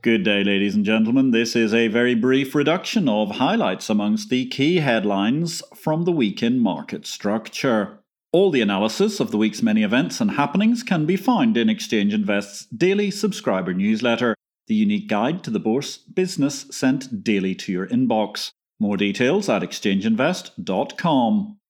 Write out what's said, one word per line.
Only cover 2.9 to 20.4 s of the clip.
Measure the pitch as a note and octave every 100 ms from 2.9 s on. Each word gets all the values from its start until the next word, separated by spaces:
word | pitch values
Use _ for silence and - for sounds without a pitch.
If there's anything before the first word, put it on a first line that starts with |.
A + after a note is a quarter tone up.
| A#3 D3
of | G#2+ G#2
highlights | G#2+ C3+ A3+ C3 F#2 -
amongst | G#2 G#2 G#2+ -
the | B2+
key | B2+ - C#3+ F3
headlines | C#3+ A2+ G2+ G2 G#2 C#3+ E3+ - -
from | - - D#3
the | E3+
week | E3 A2 -
in | A#2 B2+
market | G#2+ D2+ - G2
structure. | - - G#2 G#2+ - - C3+ A2 G2 - _ _ _
All | E3 G3
the | C#3
analysis | G#2 G2 A2 - G3 -
of | A2+
the | G#2
week's | G#2+ -
many | A2+ G#2+
events | G#2 A#2+ E3+ -
and | G#2+
happenings | - C#3+ G3 A3 A#3+
can | - E3+
be | D3+ F#3+
found | A3 A3+ A#2 A2
in | A2
Exchange | G#2+ - A2 G2+
Invest's | G#2+ G2+ G2+ G2+ - -
daily | A2 F3+ G3+ G3+
subscriber | G3+ G#3+ - - F#2+ F2+
newsletter, | F#2 G#2 A2 A#2+ A#2 A#2+ G#2+ _ _ -
the |
unique | G#2+ G#2 G#2 G#2
guide | G#2 B2 F3+
to | -
the | G#2+
bourse | A2 A#2+ C#3+ -
business | - - F3+ E3+ C#3 - -
sent | - C3+ C3 - G#2
daily | A2+ G2+ F#2+
to | F#2 -
your | F2+ F#2+
inbox. | A#2+ B2+ A2 G#2 - - _ _ _
More | G2+
details | G2+ G2+ G2 B2 F#3+ G3+
at | G#2
exchange | F2+ - G#2+ G2
invest | A2 A2 D3 F#3